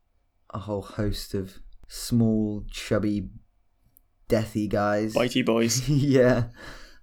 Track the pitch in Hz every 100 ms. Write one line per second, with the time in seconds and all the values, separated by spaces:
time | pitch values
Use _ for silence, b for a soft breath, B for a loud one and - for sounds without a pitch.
0 | _ _ _ _ - 104 95 104 - -
1 | 104 - - 98 95 - - - - -
2 | - 120 113 110 107 104 104 - - 107
3 | 104 104 95 113 - _ _ _ _ _
4 | _ _ - 120 110 107 104 107 104 104
5 | 110 113 123 127 117 113 117 123 127 143
6 | 143 135 123 120 120 B B B B B